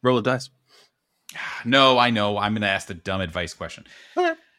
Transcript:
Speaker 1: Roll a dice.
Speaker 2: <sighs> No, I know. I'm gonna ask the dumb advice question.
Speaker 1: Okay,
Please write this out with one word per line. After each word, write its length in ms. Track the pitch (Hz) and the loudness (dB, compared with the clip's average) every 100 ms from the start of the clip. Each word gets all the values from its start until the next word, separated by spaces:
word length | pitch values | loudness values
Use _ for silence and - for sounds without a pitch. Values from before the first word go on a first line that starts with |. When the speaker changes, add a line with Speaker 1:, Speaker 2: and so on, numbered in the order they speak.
Speaker 1:
Roll 160 | 127 127 | 2 0
a 40 | |
dice. 280 | 110 127 - | 0 -4 -8
Speaker 2:
<sighs> 1080 | _ _ _ _ _ _ _ - - - - | _ _ _ _ _ _ _ -20 -16 -14 -10
No, 340 | 117 135 135 123 | 0 6 6 6
I 120 | 120 | 4
know. 280 | 113 104 104 | 2 0 0
I'm 160 | 104 | -2
gonna 120 | 107 104 | 0 0
ask 200 | 95 - | -2 -4
the 80 | |
dumb 260 | 87 98 95 | -12 -6 -4
advice 320 | 90 90 87 | -4 -4 -6
question. 300 | - 82 - - - - - | -8 -14 -14 -20 -20 -10 -2
Speaker 1:
Okay, 180 | 349 320 _ | -2 -4 _